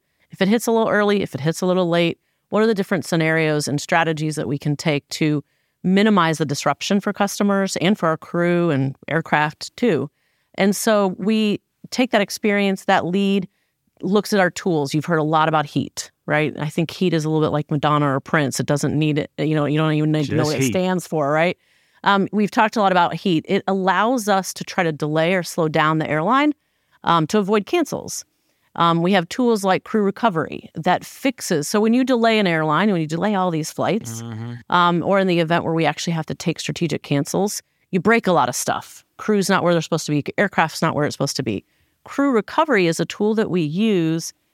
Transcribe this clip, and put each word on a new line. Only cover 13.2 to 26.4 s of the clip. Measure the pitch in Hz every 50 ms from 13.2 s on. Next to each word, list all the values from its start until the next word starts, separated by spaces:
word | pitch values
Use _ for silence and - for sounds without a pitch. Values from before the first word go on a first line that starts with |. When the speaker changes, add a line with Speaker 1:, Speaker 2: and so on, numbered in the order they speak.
| 202 196 196 202 175 - _ _ _ _ _ _ _ _ _ -
Speaker 1:
looks | - 190 196 208 196 -
at | 214 196
our | 185 175
tools. | - - - 196 165 151 143 139 -
You've | 156 -
heard | - 175 160
a | 151
lot | 156 156 156 156 160
about | 156 151 147
heat, | 143 - 143 - - - - - - _ _ -
right? | - 147 151 156 139 - -
I | 151 151
think | - - 165 -
heat | - - 190 180
is | 160 160 151
a | 156
little | 156 156 156
bit | 151
like | 82 151 151 -
Madonna | 156 143 - 147 151 147 147 143 131
or | 139
Prince. | - - - 160 143 135 - -
It | 127
doesn't | - 147 143 - 143 98 147
need | 156 151 147 156
it, | - - - -
you | 151 156 156
know, | 156 147
you | 139 147 151
don't | 160 156
even | 151 151 151 156
need | 151 156 147
to | - -
know | 151
Speaker 2:
Just | 156 151
Speaker 1:
what | 151
it | -
Speaker 2:
heat. | 135 127
Speaker 1:
stands | 104 185 185 185 185 175 -
for, | - 170 156 139 139
right? | 151 156 165 180 - _ _ _ _ _ _ _ _ _ -
Um, | 190 202 196 190 -
we've | - 208 208 -
talked | - 240 214 220 -
a | 226
lot | 202 190
about | 185 180 175 - -
heat. | 165 - 202 165 160 - -
It | 190 202 - 190
allows | 196 190 185 185 180 185 208 233 269 247 202 208
us | 196 190 180 - -
to | - 175
try | - - - 180
to | 160
delay | 156 139 156 151 151 160 160 170 190
or | 185
slow | 165 - - - 160 156
down | 147 160 151 156 160 156
the | 156 -
airline, | 147 156 160 202 254 269